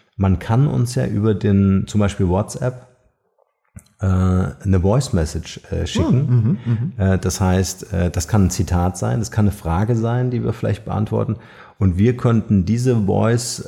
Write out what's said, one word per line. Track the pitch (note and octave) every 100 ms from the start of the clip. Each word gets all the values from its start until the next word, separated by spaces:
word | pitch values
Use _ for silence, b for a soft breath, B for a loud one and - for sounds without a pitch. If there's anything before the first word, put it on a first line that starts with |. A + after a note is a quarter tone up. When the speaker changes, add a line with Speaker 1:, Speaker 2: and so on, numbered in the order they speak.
| B -
Speaker 1:
Man | F#2+ F2
kann | - A2+ D3
uns | B2+ A#2+ C3
ja | B2
über | G#2+ A2
den, | G2+ G#2+ G2 G2 F#2+ -
zum | G#2
Beispiel | G2 - F#2
WhatsApp, | F#2 - - B2 B2 - _ _ _ _ _ _ _ _ - - -
äh, | F#2+
eine | F#2 F#2 F#2 F#2 - F#2+ F#2+
Voice | F#2+ B2 -
Message, | F3+ D#2+ D#2+ - - -
äh, | B2 -
schicken. | - D#4+ C3 B2
Speaker 2:
Hm, | B2
mhm, | G#2+ G3 A#2+
mhm. | A2+ D3+ -
Speaker 1:
Äh, | F#2+ F#2+
das | F#2 -
heißt, | F#2 F#2 F#2 - -
äh, | F2+ F2
das | E2 -
kann | G#2+ F2
ein |
Zitat | - D#2+ F2 F2+ -
sein, | A2 B2
das | G2
kann | - G#2
eine |
Frage | - D#2+ E2+ G#2+ A2+
sein, | A2+ B2 B2+
die | A#2+
wir | A#2
vielleicht | A2+ A2+ G2+ F#2+
beantworten. | G2+ A2 A2 G#2+ G#2+ B B B B
Und | G2 F2
wir | A#2 B2
könnten | B2 A2+ - G2+ F2
diese | A#2+ B2+ A#2 G2
Voice, | G2 A2 A#2+ - -